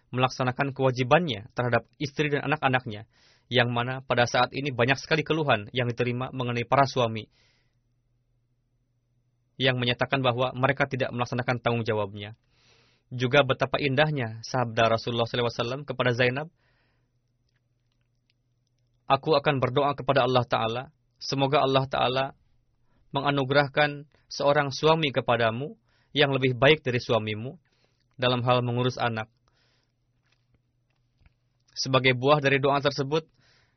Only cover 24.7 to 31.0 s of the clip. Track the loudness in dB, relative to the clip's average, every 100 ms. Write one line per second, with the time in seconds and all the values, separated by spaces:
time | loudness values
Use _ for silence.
24.7 | 2 4 4 2 0 0 2 2 0 -6
25.7 | -12 _ _ _ 0 2 2 0 4 4
26.7 | 4 2 -4 0 0 0 -6 -10 -14 _
27.7 | _ _ _ _ -4 -2 0 2 2 2
28.7 | 0 -2 -2 -4 -4 -10 _ _ _ _
29.7 | _ _ _ _ _ _ _ _ _ _
30.7 | _ _ _